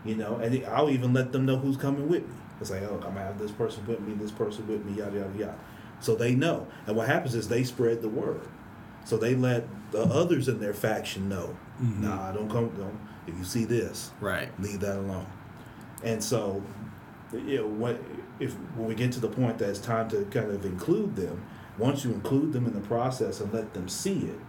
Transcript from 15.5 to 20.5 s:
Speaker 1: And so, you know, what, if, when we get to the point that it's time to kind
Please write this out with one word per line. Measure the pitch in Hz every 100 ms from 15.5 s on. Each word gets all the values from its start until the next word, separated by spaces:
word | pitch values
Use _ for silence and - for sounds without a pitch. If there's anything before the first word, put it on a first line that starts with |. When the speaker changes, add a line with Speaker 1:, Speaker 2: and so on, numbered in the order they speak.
| - - - - -
Speaker 1:
And | 113 110
so, | - 120 101 98 - - 107 - - - -
you | 113 - 135
know, | 107
what, | 107 120 117 - 73 - -
if, | - 98 - 113
when | 110
we | 110
get | 123
to | 123
the | 113
point | 120 123 113
that | 101
it's | -
time | - 113 110
to | 107 101
kind | - 107